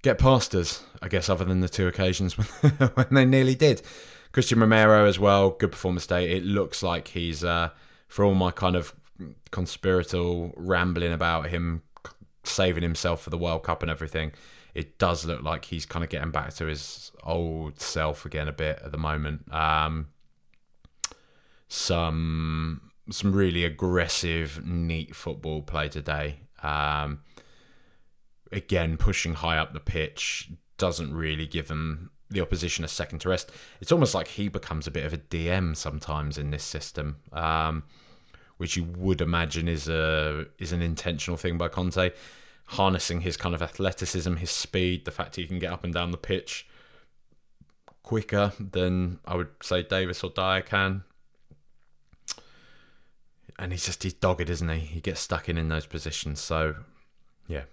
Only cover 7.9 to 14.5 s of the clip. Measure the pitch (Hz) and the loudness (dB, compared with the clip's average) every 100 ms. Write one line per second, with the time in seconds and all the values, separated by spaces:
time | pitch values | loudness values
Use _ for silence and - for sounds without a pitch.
7.9 | - _ - 101 95 90 - 92 90 - | -20 _ 2 4 6 2 2 2 2 -2
8.9 | - - - 85 - - - 87 - 98 | -12 -20 -16 -16 -16 -10 -4 -4 0 2
9.9 | 92 87 90 87 87 85 - 90 90 90 | 2 2 0 0 -2 -4 -6 0 2 4
10.9 | 85 85 82 85 82 76 85 85 82 _ | 2 0 2 2 0 0 -2 -2 -4 _
11.9 | - - - - _ - - 92 82 85 | -20 -20 -20 -20 _ -4 2 2 2 0
12.9 | 82 87 82 - 85 85 82 - 82 80 | 0 -2 -2 -4 -4 -2 -2 -2 -2 -2
13.9 | 80 78 80 78 - - | -4 -4 -4 -4 -8 -20